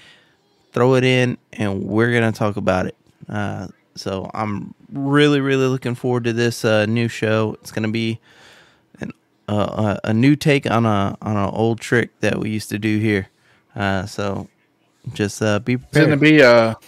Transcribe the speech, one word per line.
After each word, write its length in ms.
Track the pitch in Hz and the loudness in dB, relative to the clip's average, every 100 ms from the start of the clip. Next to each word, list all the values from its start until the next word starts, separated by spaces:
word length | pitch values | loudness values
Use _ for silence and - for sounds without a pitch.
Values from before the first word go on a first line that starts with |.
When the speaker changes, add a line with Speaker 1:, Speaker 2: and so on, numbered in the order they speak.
| - _ _ _ _ _ _ | -20 _ _ _ _ _ _
Speaker 1:
Throw 220 | 123 127 131 | 0 4 4
it 80 | |
in, 340 | 127 127 123 117 _ | 4 2 2 -2 _
and 300 | - 104 98 | -6 -4 -4
we're 280 | 95 107 117 | -2 0 2
gonna 180 | 120 113 | 2 0
talk 220 | 107 107 101 | 0 -2 -2
about 280 | 95 92 95 | -2 0 -2
it. 80 | - _ _ - | -8 _ _ -12
Uh, 380 | 107 101 104 90 - _ - | -8 -8 -8 -12 -18 _ -14
so 340 | 98 95 85 | -8 -8 -8
I'm 400 | - 107 101 - - - | -8 -6 -6 -10 -18 -14
really, 480 | 139 139 143 147 143 | -8 0 4 4 4
really 260 | 135 135 131 | 0 0 0
looking 280 | 131 123 123 | -2 -4 -4
forward 280 | 127 123 117 | -2 -2 -2
to 80 | |
this, 300 | 113 120 - 113 | 0 0 0 0
uh, 200 | 107 107 | 2 2
new 200 | 117 117 | 0 -2
show. 480 | - 110 110 110 - | -2 -2 0 -2 -6
It's 100 | - | -12
gonna 180 | - 110 | -8 -4
be 300 | 113 113 113 _ _ - - _ _ _ - | -4 -4 -6 _ _ -20 -20 _ _ _ -16
an, 100 | - - _ _ - | -14 -16 _ _ -4
uh, 480 | 104 92 - 107 95 - | -2 -2 -2 -2 -2 -2
a, 40 | |
a 40 | |
new 220 | 110 135 147 | 2 2 2
take 340 | 160 139 107 | 2 0 2
on 160 | 110 113 | 0 2
a, 320 | 101 98 101 | 0 -2 -4
on 140 | - 104 | -4 -2
an 120 | 98 | -2
old 260 | - 113 113 | 0 -2 -2
trick 320 | - 120 - _ | 0 0 0 _
that 180 | 107 - | -4 -2
we 100 | 117 | -4
used 180 | 107 - | -6 -6
to 100 | 110 | -6
do 200 | 110 107 | -2 -2
here. 280 | 110 101 98 _ _ _ _ - | 0 -2 -4 _ _ _ _ -6
Uh, 300 | 98 98 104 | -4 -2 -6
so 420 | - 101 98 98 _ _ _ _ _ - | -6 -6 -6 -10 _ _ _ _ _ -12
just, 280 | 107 101 - | -6 -6 -2
uh, 180 | 110 104 | -2 -2
be 140 | - 123 | -2 -6
Speaker 2:
Is 40 | - | -2
it 60 | 143 | 2
gonna 160 | 156 143 | 2 4
Speaker 1:
prepared. 20 | |
Speaker 2:
be 200 | 151 156 | 6 8
a, 360 | 127 120 113 113 | 8 8 4 -2